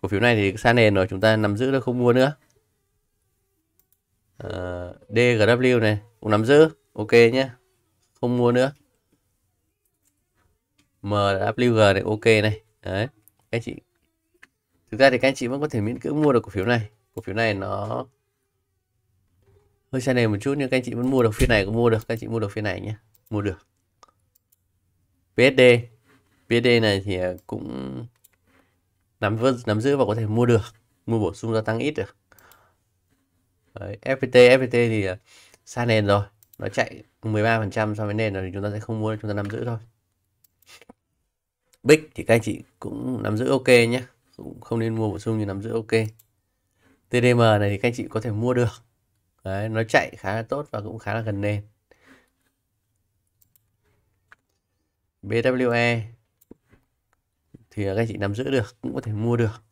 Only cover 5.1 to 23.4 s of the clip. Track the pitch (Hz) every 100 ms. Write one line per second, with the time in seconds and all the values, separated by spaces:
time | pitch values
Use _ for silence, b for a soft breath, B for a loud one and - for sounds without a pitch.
5.1 | 107 123 117 104 120 127 123 110 104 -
6.1 | _ 107 104 110 147 160 156 _ - 107
7.1 | 117 117 127 135 - _ _ _ _ _
8.1 | _ 127 123 120 123 131 147 _ _ _
9.1 | _ _ _ _ _ _ _ _ _ _
10.1 | _ _ _ _ _ _ _ _ _ 104
11.1 | 104 101 98 104 110 123 113 104 95 -
12.1 | 107 117 110 107 104 _ _ 92 95 123
13.1 | _ _ _ _ 117 120 - _ _ _
14.1 | _ _ _ _ _ _ _ _ 110 135
15.1 | 127 135 135 120 135 147 123 104 127 -
16.1 | 147 147 123 - 104 98 120 107 _ _
17.1 | - 95 101 113 98 98 98 104 120 127
18.1 | _ _ _ _ _ _ _ _ _ _
19.1 | _ _ _ _ _ _ _ _ 131 127
20.1 | 123 117 101 135 143 131 131 123 117 127
21.1 | 135 117 104 127 110 98 113 120 110 -
22.1 | 117 107 113 104 107 104 92 98 107 _
23.1 | _ _ 107